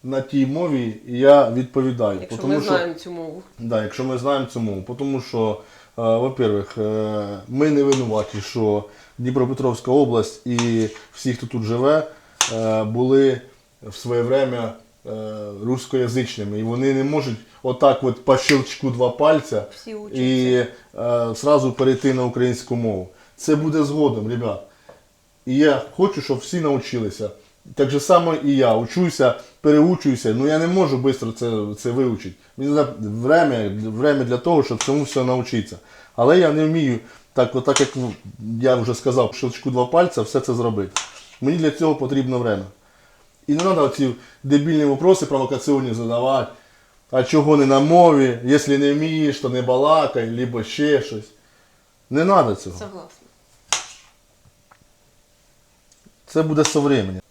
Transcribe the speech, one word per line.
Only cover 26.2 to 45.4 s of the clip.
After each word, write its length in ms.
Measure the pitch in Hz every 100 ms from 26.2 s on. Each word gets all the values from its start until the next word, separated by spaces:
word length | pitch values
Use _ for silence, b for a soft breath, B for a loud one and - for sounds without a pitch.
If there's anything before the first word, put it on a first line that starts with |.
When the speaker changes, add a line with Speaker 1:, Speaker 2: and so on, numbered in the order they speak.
Speaker 1:
щоб 160 | - 127
всі 220 | - 180
навчилися. 680 | 156 135 - 123 107 - 107 - b _ - -
Так 140 | 135
же 100 | 214
само 340 | - 175 165
і 220 | 156 143 139
я 200 | 123 110
учуся, 600 | 120 - 180 - 127 - B B
переучуюся. 720 | 151 151 165 180 143 123 117
Ну, 140 | 113 139
я 120 | 156
не 80 | 165
можу 320 | 185 165 131
швидко 320 | 135 131 113
це, 200 | 113 120 110 104 101
це 140 | 123
вивчити. 440 | 123 131 107 92 87 b -
Мені 160 | 139
треба 200 | 147 135 107
время, 880 | 107 110 123 160 156 120 104 104 110
время 340 | 110 147 139
для 140 | 123 123
того, 260 | 170 165
щоб 200 | 135 113
цьому 200 | - 143
все 200 | 139 139
навчитися. 540 | 127 127 120 117 101 98 b b b -
Але 240 | 120 180
я 120 | 170
не 140 | 151 156
вмію, 340 | 165 143 117 B B B
так, 220 | - 123 127
отак, 240 | 123 135
як 100 | 139 135 123 101 101 - 110 113
я 140 | 127 127
вже 200 | 113 117
сказав, 320 | 139 127 117
по 60 |
щелчку 380 | - 131 - 135
два 140 | 123 123
пальця 360 | 165 175 151
все 180 | 110 135
це 140 | 127
зробити. 380 | 120 117 104 92 - B B B B
Мені 160 | 131 165
для 140 | 156
цього 240 | 147 160 143
потрібно 440 | 131 135 127 127
время. 260 | 120 101 95 _ b b b b b _ -
І 60 |
не 60 | 147
треба 300 | 185 160 139
ці 200 | - 135 120 B B
дебільні 420 | 135 143 147 156 147
вопроси 400 | 135 170 185 143
провокаційні 680 | 139